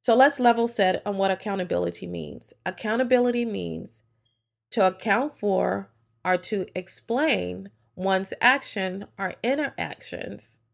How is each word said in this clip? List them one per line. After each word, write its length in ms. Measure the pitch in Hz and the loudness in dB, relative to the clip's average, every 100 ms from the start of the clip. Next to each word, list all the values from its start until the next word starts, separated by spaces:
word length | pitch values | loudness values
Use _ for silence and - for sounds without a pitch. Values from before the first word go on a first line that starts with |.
So 120 | - | 4
let's 260 | 226 277 294 | 6 6 6
level 280 | 247 233 233 | 4 4 0
set 340 | 226 185 185 | 2 2 2
on 140 | - 196 | -2 0
what 120 | 196 | 0
accountability 760 | 185 214 196 180 180 180 175 175 | 0 -2 -4 0 0 -2 -4 -8
means. 460 | 175 151 151 - - | -8 -8 -12 -18 -8
Accountability 800 | - 185 214 233 254 254 247 240 | -8 -6 -4 0 2 4 4 0
means 600 | 233 202 175 160 - - _ _ _ _ _ _ _ | -2 -4 -4 -6 -10 -18 _ _ _ _ _ _ _
to 160 | - 185 | 2 2
account 520 | 185 226 208 294 - | 2 0 0 0 -2
for 520 | 208 185 180 196 196 _ _ _ | 0 0 0 -2 -6 _ _ _
or 120 | 180 180 | 0 0
to 300 | - 202 180 | 0 -4 -4
explain 960 | 180 175 - - 240 311 202 180 180 196 _ _ | -8 -10 -16 -4 0 2 0 -2 -6 -12 _ _
one's 380 | - 190 190 196 - | -6 0 0 -2 2
action 680 | 240 277 - 208 190 190 202 - | 2 2 -2 -6 -4 -6 -12 -8
or 160 | 190 - | -8 -4
interactions 1200 | 233 277 277 - - - - - - - - - _ | -2 -2 -4 -4 -8 -8 -12 -10 -10 -12 -16 -20 _